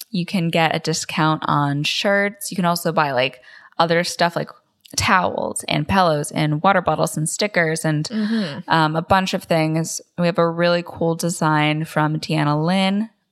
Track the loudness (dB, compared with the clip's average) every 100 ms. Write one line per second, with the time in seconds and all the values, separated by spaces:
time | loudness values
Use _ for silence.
0 | -8 -6 -2 -2 0 2 0 0 -2 -4
1 | -4 0 0 0 0 0 2 0 -2 -2
2 | 0 2 0 -4 -8 -2 0 0 0 0
3 | 2 2 0 -2 -16 -20 -10 -2 2 2
4 | 0 0 0 0 -8 -12 _ _ -12 -4
5 | 2 2 2 -2 -4 -6 -4 -2 0 2
6 | 2 2 -2 -2 0 2 2 2 2 0
7 | 0 -2 -4 -2 -2 0 0 0 0 -2
8 | -2 -2 -2 -2 -2 -6 0 2 2 0
9 | 0 0 2 -4 0 0 2 0 -2 -6
10 | -10 -2 0 2 0 2 2 2 -2 -4
11 | -2 0 -2 0 2 2 2 0 -2 0
12 | 0 0 -2 0 0 0 0 0 0 0
13 | -4 _ _